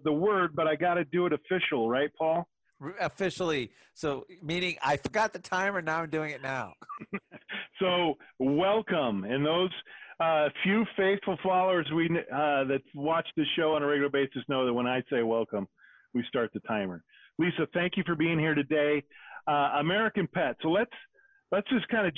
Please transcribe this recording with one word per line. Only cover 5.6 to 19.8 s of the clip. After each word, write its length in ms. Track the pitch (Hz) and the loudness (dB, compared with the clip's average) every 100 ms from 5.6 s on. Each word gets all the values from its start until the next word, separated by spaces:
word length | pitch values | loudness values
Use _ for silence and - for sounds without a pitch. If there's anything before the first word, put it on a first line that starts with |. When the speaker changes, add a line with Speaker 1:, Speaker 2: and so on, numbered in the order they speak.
| 196 190 | -2 -2
Speaker 2:
now 180 | 160 160 | -2 -2
I'm 80 | 160 | -2
doing 200 | 156 156 | -4 -4
it 120 | 139 | -6
now. 300 | 135 131 98 - - 1077 - | -6 -6 -6 -12 -16 -14 -12
<laughs> 60 | 196 - 151 - - - - | -14 -14 -20 -14 -12 -10 -4
Speaker 1:
So, 360 | 185 180 170 - - - | -2 0 0 -2 -8 -2
welcome. 840 | 131 147 190 220 - 175 127 98 | 0 2 2 2 0 0 0 -2
And 200 | 98 135 | -2 0
those, 240 | 147 170 185 - - - - - | 2 2 0 -4 -16 -20 -10 -2
uh, 300 | 165 156 147 - | 2 2 2 0
few 240 | 190 214 208 - | 2 2 0 0
faithful 400 | 190 196 - 170 | 2 0 -2 -2
followers 440 | 185 185 185 180 143 | 0 2 2 2 0
we, 120 | 160 165 | 0 2
uh, 560 | 170 - 135 151 139 | 0 -2 -2 0 2
that 160 | 135 135 - | 0 -2 -4
watch 320 | 143 147 165 - - | -6 -2 -2 -2 -2
the 80 | 143 | -2
show 200 | - 156 | 2 2
on 80 | 151 | 2
a 40 | 143 | 2
regular 220 | 147 143 | 2 2
basis 340 | 139 135 127 127 | 2 0 -4 -2
know 160 | 131 | 0
that 80 | 127 | 2
when 140 | 120 123 | 2 0
I 160 | 127 - | -2 0
say 100 | 127 | 0
welcome, 460 | 113 113 110 104 95 _ - - _ | 2 2 0 -4 -6 _ -20 -20 _
we 100 | 123 120 | -4 -2
start 240 | 127 113 | -2 -2
the 60 | 104 | -4
timer. 440 | - 107 95 85 - - - - | -4 -2 -2 -6 -14 -20 -8 -2
Lisa, 300 | 170 165 151 | 0 0 -2
thank 240 | 175 175 202 | -2 -2 -2
you 40 | 170 | -2
for 80 | |
being 240 | 160 165 160 | 0 2 2
here 160 | 156 | 2
today. 480 | 147 139 151 147 147 - - - - - | 2 2 2 2 0 -2 -16 -20 -8 -2
Uh, 260 | 147 143 | 2 2
American 480 | 143 | 0